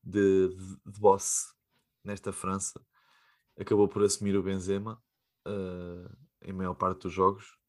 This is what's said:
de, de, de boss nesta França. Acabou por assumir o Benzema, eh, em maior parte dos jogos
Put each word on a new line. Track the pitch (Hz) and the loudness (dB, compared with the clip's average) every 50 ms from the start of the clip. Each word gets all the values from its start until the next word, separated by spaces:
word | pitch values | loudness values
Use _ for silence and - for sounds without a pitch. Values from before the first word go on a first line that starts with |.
de, | _ - 92 104 101 98 95 95 92 92 | _ -4 0 2 4 4 6 4 4 2
de, | 92 92 95 95 95 - _ - | -2 -8 -14 -16 -16 -16 _ -18
de | 104 101 | -12 4
boss | 104 101 98 98 - - - - - - _ _ _ _ _ _ _ _ _ _ _ | 6 6 6 6 2 -4 -4 -4 -6 -8 _ _ _ _ _ _ _ _ _ _ _
nesta | 101 104 95 _ 104 | -10 -10 -8 _ -8
França. | 92 - - 92 95 98 95 - - - _ _ _ _ _ _ _ _ _ _ _ _ _ _ _ - | -8 -6 -6 -4 -4 -4 -6 -8 -10 -14 _ _ _ _ _ _ _ _ _ _ _ _ _ _ _ -12
Acabou | 98 - 110 101 104 98 | -2 0 4 4 4 4
por | - 104 104 | 4 2 2
assumir | 101 - - 107 101 98 | 2 2 0 -2 0 0
o | 101 | 0
Benzema, | 90 95 95 95 92 92 98 98 104 110 110 - _ _ _ _ _ _ _ _ _ | 0 0 -4 -4 -2 -2 -2 -2 -4 -8 -12 -14 _ _ _ _ _ _ _ _ _
eh, | - 104 98 95 92 90 90 90 87 87 87 87 - - _ 143 _ _ _ | -8 -8 -6 -6 -8 -8 -10 -12 -12 -14 -14 -16 -18 -20 _ -20 _ _ _
em | - - | -14 -12
maior | 95 92 95 92 90 | -8 -6 -6 -6 -4
parte | - - 92 92 - - | 0 -2 -2 -2 -2 -8
dos | 92 | -8
jogos | 80 92 92 95 101 101 - - _ _ _ | 0 4 4 4 4 0 -14 -20 _ _ _